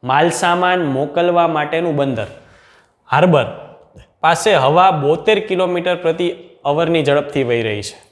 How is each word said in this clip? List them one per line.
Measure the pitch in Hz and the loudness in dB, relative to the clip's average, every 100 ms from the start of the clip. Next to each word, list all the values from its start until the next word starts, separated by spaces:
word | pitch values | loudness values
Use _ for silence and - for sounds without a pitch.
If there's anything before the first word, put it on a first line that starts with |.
માલસામાન | 127 135 170 170 180 175 180 180 160 131 | 0 2 2 2 0 0 0 0 0 -2
મોકલવા | 143 160 175 175 170 | -2 -2 0 2 0
માટેનું | 156 147 160 170 143 | 0 -2 -2 -2 -2
બંદર, | 139 113 101 - - _ _ _ _ _ _ | -2 -4 -8 -12 -20 _ _ _ _ _ _
હાર્બર | 135 180 151 113 - - - _ - - _ | 2 4 2 0 -8 -18 -20 _ -20 -20 _
પાસે | 156 165 220 180 | 0 0 2 2
હવા | 131 160 190 | 4 4 4
બોતેર | 160 139 165 - 208 208 | 2 0 0 0 0 0
કિલોમીટર | 185 180 175 175 175 | -2 0 -2 -2 -2
પ્રતિ | 175 165 175 - - _ 143 | -2 -2 -4 -6 -14 _ -4
અવરની | 147 165 165 143 | -2 0 0 2
ઝડપથી | 143 143 143 127 | 0 0 -4 0
વહી | 117 113 | 0 -2
રહી | 104 101 | -6 -8
છે. | - _ | -16 _